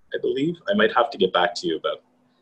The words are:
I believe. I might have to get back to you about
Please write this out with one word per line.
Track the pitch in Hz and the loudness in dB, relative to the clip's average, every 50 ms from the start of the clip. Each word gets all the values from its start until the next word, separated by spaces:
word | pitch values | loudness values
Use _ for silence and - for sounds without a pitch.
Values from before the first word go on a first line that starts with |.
| _ _ - | _ _ -8
I | 110 | -4
believe. | - 120 120 135 143 165 175 - _ - | -4 -4 -2 -2 -2 -2 -4 -4 _ -2
I | 202 | 2
might | 107 107 110 - | 2 2 4 4
have | 123 117 - | 2 2 2
to | - | 0
get | - 95 92 | 0 0 2
back | - 90 87 87 - | 2 2 0 0 -2
to | - - | -4 -4
you | 85 80 | -4 -4
about | 76 - 76 76 - _ _ _ _ _ _ _ _ | -2 -2 -4 -4 -6 _ _ _ _ _ _ _ _